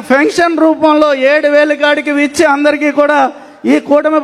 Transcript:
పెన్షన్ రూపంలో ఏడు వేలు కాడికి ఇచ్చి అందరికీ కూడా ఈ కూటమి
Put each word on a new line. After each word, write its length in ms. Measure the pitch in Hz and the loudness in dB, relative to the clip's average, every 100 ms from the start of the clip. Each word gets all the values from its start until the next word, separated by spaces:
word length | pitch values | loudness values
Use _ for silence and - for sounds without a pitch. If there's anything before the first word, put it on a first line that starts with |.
| - | 0
పెన్షన్ 500 | 269 311 - 339 311 | 0 0 0 -2 0
రూపంలో 440 | 320 302 311 302 302 277 262 | 0 2 0 2 0 0 0
ఏడు 180 | 302 294 294 | 0 2 2
వేలు 200 | 302 285 | 0 0
కాడికి 320 | 294 294 294 285 285 | 0 -2 -2 -2 -2
ఇచ్చి 200 | 294 311 | 0 0
అందరికీ 380 | 277 294 294 294 277 | 0 0 0 -2 0
కూడా 180 | 294 294 254 - - - 226 | 0 0 -2 -6 -20 -8 -2
ఈ 20 | 294 - | -2 0
కూటమి 320 | 285 302 311 | 0 0 -2